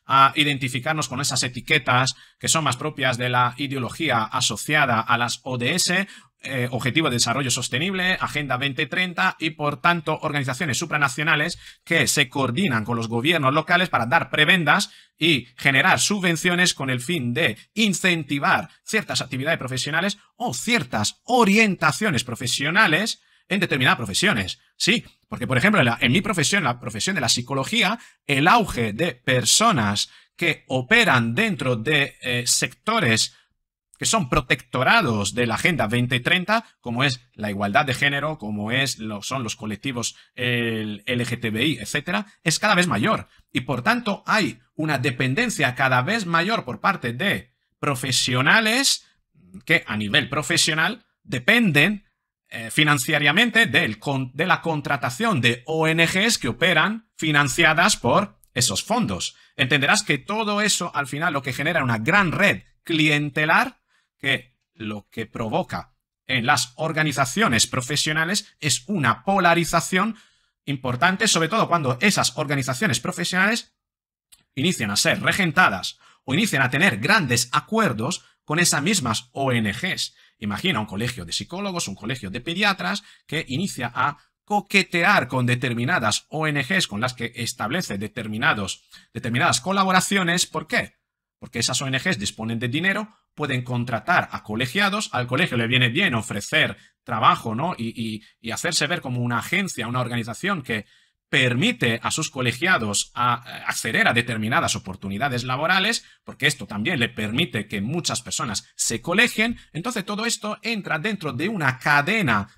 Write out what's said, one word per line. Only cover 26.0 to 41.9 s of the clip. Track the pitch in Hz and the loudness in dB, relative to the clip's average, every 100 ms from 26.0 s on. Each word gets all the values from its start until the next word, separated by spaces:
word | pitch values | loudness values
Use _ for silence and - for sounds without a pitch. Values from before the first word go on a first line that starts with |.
| 127 | 2
mi | 165 | 2
profesión, | 196 180 139 202 135 | 2 0 2 2 0
la | 123 | -4
profesión | 120 123 - 151 | -6 -4 -2 0
de | |
la | 135 | 0
psicología, | - 127 135 131 233 190 233 - _ - | 0 -2 -2 0 0 0 -2 -8 _ -2
el | 127 165 | 2 6
auge | 240 196 123 113 | 4 2 -2 -4
de | 107 170 - | -2 -4 -2
personas | - 127 113 - 226 151 101 101 - - _ - | 0 0 2 4 4 2 0 -2 -4 -10 _ -4
que | 165 - - | -2 -2 -2
operan | 131 127 226 185 127 117 | -2 2 4 4 4 2
dentro | 120 220 143 131 110 | 0 -2 -2 -2 -2
de, | 117 147 135 - | 0 0 0 -4
eh, | - 98 123 | -4 -2 0
sectores | - 143 - - 226 135 113 - _ _ _ _ _ _ - | 0 -2 -6 -2 0 2 2 0 _ _ _ _ _ _ -6
que | 123 | -2
son | 220 131 | 0 2
protectorados | 156 - 151 - 131 131 233 147 104 101 | 0 0 -4 -2 0 4 4 2 0 -2
de | 110 120 | -2 -2
la | 104 | 0
Agenda | 160 135 107 | 0 0 0
veinte | 120 123 127 | 0 0 0
treinta, | 156 180 180 226 - _ | 0 0 0 -2 -2 _
como | 120 117 | -6 0
es | 139 127 _ | 0 -2 _
la | - 127 | -8 -6
igualdad | 101 104 113 | -2 2 2
de | 135 123 | 2 0
género, | 143 143 147 156 | 0 -2 -4 -6
como | 107 104 107 | -6 -6 -2
es | 123 135 110 | 0 -2 -4
lo, | 107 104 | -8 -8
son | - 131 | -6 -6
los | 110 - | -6 -8
colectivos, | 120 101 139 131 113 - _ - | -8 -6 -6 -6 -6 -10 _ -6
el | 123 120 117 110 107 104 - | -2 0 -2 -2 -6 -8 -4
L | 123 120 | -2 -2
G | 117 | -4
T | 113 | -2
B | 107 147 | 0 0
I, | - | -2
etcétera, | - | -6